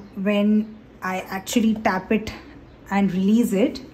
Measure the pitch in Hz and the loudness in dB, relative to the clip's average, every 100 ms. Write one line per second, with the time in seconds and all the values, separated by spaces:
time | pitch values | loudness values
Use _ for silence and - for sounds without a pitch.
0 | - 202 196 208 208 214 214 - - - | -8 -6 0 2 4 2 0 -10 -20 -12
1 | 185 185 - 190 - 240 220 220 220 190 | -8 -8 -8 -10 -2 2 2 2 0 0
2 | - 220 - - - - - - - 196 | 0 -2 -2 -12 -16 -20 -20 -20 -4 0
3 | 196 180 196 220 202 190 277 - - | 2 2 2 4 2 2 0 -2 -16